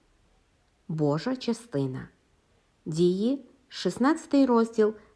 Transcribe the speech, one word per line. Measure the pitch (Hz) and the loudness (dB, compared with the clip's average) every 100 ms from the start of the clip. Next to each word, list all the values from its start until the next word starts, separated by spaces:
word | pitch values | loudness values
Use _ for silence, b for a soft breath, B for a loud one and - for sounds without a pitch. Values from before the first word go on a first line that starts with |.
| _ _ _ _ _ _ _ _ - | _ _ _ _ _ _ _ _ -10
Божа | 156 147 156 247 254 | -2 0 0 -4 -4
частина. | - 226 - 139 135 127 - _ _ _ _ _ _ _ - | -4 -6 -6 -4 -4 -6 -14 _ _ _ _ _ _ _ -10
Дії, | 156 180 185 233 277 - _ _ | 0 2 2 -2 -2 -8 _ _
шістнадцятий | - 185 - 262 320 - 277 254 | -6 -6 0 0 0 0 2 4
розділ, | 233 226 220 214 214 B | 4 2 2 0 0 B